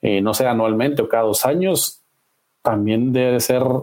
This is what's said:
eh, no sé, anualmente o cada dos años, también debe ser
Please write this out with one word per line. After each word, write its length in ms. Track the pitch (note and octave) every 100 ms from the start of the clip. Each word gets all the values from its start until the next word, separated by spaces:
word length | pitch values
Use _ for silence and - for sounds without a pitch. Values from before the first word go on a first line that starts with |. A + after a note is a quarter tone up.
eh, 180 | A2 G2+
no 140 | G2+
sé, 140 | G#2+ C3
anualmente 540 | A#2 A2+ A2 C3+ C#3+
o 60 | A2+
cada 140 | A#2
dos 240 | A2 G2+ B2+
años, 540 | D#3 F#3+ E3+ - - _ _ _ _ _ _
también 500 | - G#2+ G#2 A2 B2+
debe 260 | B2+ B2+ B2
ser 240 | - B2+ B2+ C3